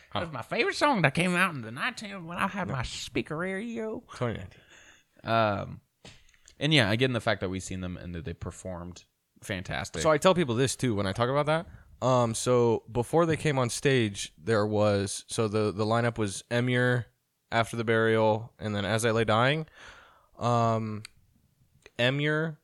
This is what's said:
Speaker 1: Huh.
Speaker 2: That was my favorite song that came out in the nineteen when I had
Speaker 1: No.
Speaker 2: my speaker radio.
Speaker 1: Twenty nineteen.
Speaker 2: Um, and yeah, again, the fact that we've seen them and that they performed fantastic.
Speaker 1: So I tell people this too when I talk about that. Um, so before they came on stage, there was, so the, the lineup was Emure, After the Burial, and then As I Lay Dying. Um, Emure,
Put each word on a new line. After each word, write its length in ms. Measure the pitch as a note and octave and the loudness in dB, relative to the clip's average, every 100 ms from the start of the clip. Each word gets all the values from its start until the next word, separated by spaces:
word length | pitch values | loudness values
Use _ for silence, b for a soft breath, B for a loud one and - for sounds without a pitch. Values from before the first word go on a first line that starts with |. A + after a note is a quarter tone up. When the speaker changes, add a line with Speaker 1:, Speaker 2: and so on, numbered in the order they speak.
| B | B
Speaker 1:
Huh. 80 | G3+ | -6
Speaker 2:
That 60 | E3+ | -6
was 60 | |
my 80 | C3 | -8
favorite 340 | - F#3+ F#4+ - | -6 -2 -2 2
song 260 | D4+ A3+ | 2 4
that 120 | C#3+ | 2
came 220 | D#3+ F3+ F3 | 2 0 2
out 180 | F#3 | 0
in 80 | C#3+ | -2
the 100 | A2 | -10
nineteen 540 | B2+ A#3+ - G#3 G3 E3 | -6 -8 -8 -14 -12 -10
when 100 | F3 | -4
I 100 | G3 | -4
had 200 | G3+ F3 | -2 -4
Speaker 1:
No. 80 | C3 | -4
Speaker 2:
my 80 | |
speaker 520 | A#2 - - B2+ - D#3 | -6 -8 -6 -6 -4 -6
radio. 680 | F#3 F#3+ A#3 A3+ A3 B3 - - | -6 -6 -8 -8 -8 -8 -12 -6
Speaker 1:
Twenty 240 | A#2+ G2 | -4 -4
nineteen. 920 | F#2+ - _ - - _ _ _ - | -10 -18 _ -20 -20 _ _ _ 0
Speaker 2:
Um, 500 | A2+ G#2+ G2 F2+ F2+ _ _ B B B B B - | 2 2 0 -6 -12 _ _ B B B B B -4
and 140 | D3 | 2
yeah, 180 | D3+ G2+ | 4 4
again, 220 | A#2 C3 | 4 2
the 60 | A#2 | 2
fact 200 | A2+ G2+ | 0 0
that 80 | F#2+ | -2
we've 140 | F#2 | -4
seen 180 | - F#2+ | -6 -8
them 160 | F2+ F2 | -8 -8
and 160 | F2 F2 | -10 -10
that 80 | D2+ | -10
they 80 | |
performed 680 | E2+ F2+ - F#2+ F2 F2 E2+ _ _ _ _ | -10 -12 -12 -12 -10 -12 -16 _ _ _ _
fantastic. 600 | - F#2 - C2 - - | -8 -8 -4 -6 -6 -2
Speaker 1:
So 80 | D#3 | 2
I 60 | D3+ | 4
tell 160 | F#3+ | 4
people 220 | F3+ C#3 A2+ | 4 2 0
this 200 | C3 - | 0 0
too 200 | B2+ G2+ | -2 0
when 120 | F#2+ | -2
I 40 | |
talk 160 | A#2 A#2+ | 0 0
about 160 | C#3+ D3 | 0 0
that. 180 | D#3+ - b b - B2 | -2 -4 b b -2 2
Um, 280 | B2+ A#2 | 4 2
so 500 | A2 B2+ B2 A#2 G#2+ - | 0 2 4 4 2 -2
before 360 | A#2 A#2 D#3+ E3+ | -4 0 2 2
they 100 | D#3 | 0
came 220 | D#3 C3+ | 0 0
on 100 | A#2+ | 0
stage, 600 | - C#3+ C3 G#2+ G2+ - - | 0 2 2 2 -2 -12 -10
there 280 | D#2+ A2 G#2+ | 0 2 2
was, 600 | G#2 G#2 G2+ G2 - - | 2 4 2 0 -6 -8
so 220 | - G#2+ | -2 0
the, 220 | G#2+ G#2+ | 2 0
the 120 | F#2 G#2+ | 0 0
lineup 320 | A#2 A#2+ A2+ | 2 2 0
was 280 | G#2 - - | -4 -4 -4
Emure, 560 | A#2+ B2+ B2 B2 B2 - _ _ _ - | -2 2 2 2 0 -2 _ _ _ -4
After 240 | A#2 A2+ A#2 | -2 0 -2
the 80 | |
Burial, 680 | A2+ A2+ A2+ A2+ A2 G#2+ A#2+ - | 2 2 4 4 4 2 -2 -10
and 160 | G#2+ | -6
then 120 | G2+ G2 | -4 -2
As 180 | A2+ A#2 | 0 2
I 60 | |
Lay 140 | A2 G#2+ | 2 2
Dying. 420 | G#2+ B2+ D#3 D#3 B B B B B B - | 4 4 0 -4 B B B B B B -6
Um, 680 | A#2+ A#2+ A#2 A2+ A2 G#2+ - _ _ _ _ _ _ _ - - | 0 2 2 0 -4 -8 -12 _ _ _ _ _ _ _ -18 -2
Emure, 600 | B2 C#3+ D3+ D3+ D#3+ D3+ | 0 2 0 0 -2 -6